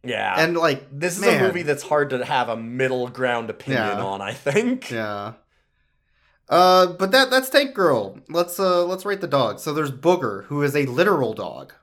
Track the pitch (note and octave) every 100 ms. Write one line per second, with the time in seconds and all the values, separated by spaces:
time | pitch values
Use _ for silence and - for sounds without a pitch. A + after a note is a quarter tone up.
0 | B2 G#2+ G2+ F#2+ E3 E3+ E3 C#3 - C#3
1 | F3 F3+ A3 G#3+ F#3 F3 D3+ C3+ - D3+
2 | C#3+ C3 A#2+ C#3 A#2 A2+ A2+ B2 C3 B2+
3 | B2 C3 B2+ A#2+ A2+ G#2+ - C3 G#2+ G#2
4 | G2+ G2 G2 - - C#3+ A#3+ B3+ - A#2
5 | G#2+ G#2 G2+ A#2+ _ _ _ _ _ _
6 | _ _ _ _ _ D#3+ F#3 F#3 F#3 F3
7 | F#3+ C4 C4 C4 C4 D4 C#4 A#3 F3 B2
8 | G2 - _ E3 F3 F3 F#3+ F3+ F3 F#3
9 | G3+ F#3+ F3 C#3 A2+ G2+ D#3 D3+ D3 A#2+
10 | E3 F3+ A#2+ G2 - C#3+ C#3+ C#3+ C3+ B2
11 | F#3+ F3 A#2 G#2+ F2+ - C#2 -